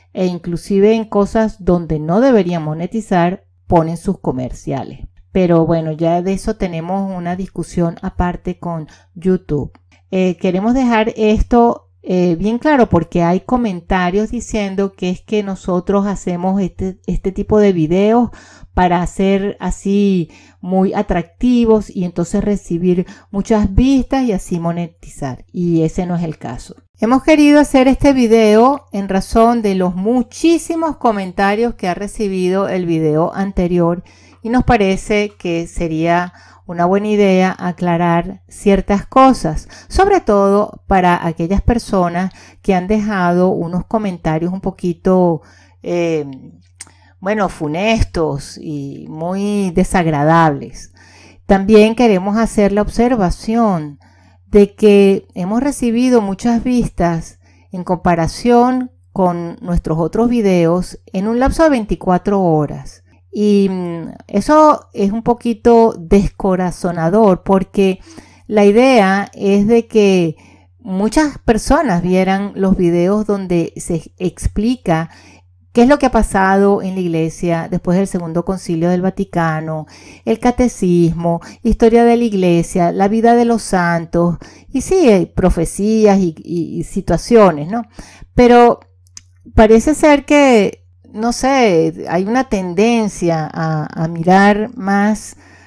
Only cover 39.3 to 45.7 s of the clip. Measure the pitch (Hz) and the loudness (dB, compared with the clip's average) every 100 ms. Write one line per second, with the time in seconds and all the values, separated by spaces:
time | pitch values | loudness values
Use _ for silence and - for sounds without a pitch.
39.3 | - 160 156 - - - - 392 381 - | 4 -2 -6 -10 -18 -6 0 2 2 2
40.3 | 202 196 202 - - - 196 180 175 170 | 2 2 2 -2 -6 -2 2 2 0 -2
41.3 | 160 165 196 - 240 - 196 175 170 190 | -4 -2 -2 0 -2 -2 -2 0 -2 -6
42.3 | - - _ - 185 180 214 208 196 175 | -8 -20 _ -2 -2 0 -2 -2 -2 0
43.3 | 175 185 175 170 180 - 220 208 175 165 | 2 0 -2 -4 -6 -4 -4 -4 -6 -4
44.3 | 156 175 190 190 180 180 170 190 185 175 | -2 -4 -6 -8 -6 -6 -4 0 2 2
45.3 | 156 - _ _ | -2 -8 _ _